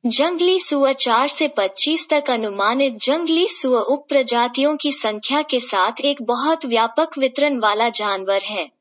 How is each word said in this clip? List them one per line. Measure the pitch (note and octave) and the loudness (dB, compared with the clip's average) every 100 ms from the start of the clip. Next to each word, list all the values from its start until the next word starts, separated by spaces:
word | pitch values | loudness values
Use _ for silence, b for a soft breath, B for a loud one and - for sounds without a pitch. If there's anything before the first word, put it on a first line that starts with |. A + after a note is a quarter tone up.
| A#3+ | 0
जंगली | A3 D#4 E4+ F4+ F#4 | 0 0 2 2 2
सुअर | - C#4+ C4+ | 0 2 2
चार | C4+ B3 A3+ C#4+ | 2 2 2 2
से | - D4 | 0 -2
पच्चीस | D4 F#3+ - D4 D#4+ - | 0 -2 0 0 -2 0
तक | D4+ C#4+ | 0 2
अनुमानित | A#3+ A3 G3 G3+ B3+ C#4 | -2 -2 0 0 2 0
जंगली | A3 B3 D#4 E4 D#4+ F#4 | 0 -2 0 0 2 0
सुअर | - C4 A#3+ | -2 0 0
उपप्रजातियों | G#3 C#4+ - C#4+ A#3+ A#3+ A#3+ B3 C#4+ D4+ | 2 -2 0 0 2 0 0 0 0 0
की | D4 | -4
संख्या | C#4 A3 G#3+ - C#4+ | -2 -4 -4 -2 -2
के | D4 B3+ | 0 -2
साथ | A#3+ G3 G3 A#3 | 0 0 0 0
एक | C#4 C#4+ | -2 -2
बहुत | A3+ A#3+ C#4+ D#4+ C#4 | -2 0 0 0 0
व्यापक | A3+ A3+ C4 D#4+ - | 0 2 0 -2 0
वितरण | C4 B3+ D4 C4 | -2 0 0 2
वाला | G#3+ G#3 A#3 | 0 2 0
जानवर | A3+ G#3 G3 F#3+ G3 | 0 -4 -2 0 -2
है। | G3+ G#3 D3+ _ | -2 -8 -8 _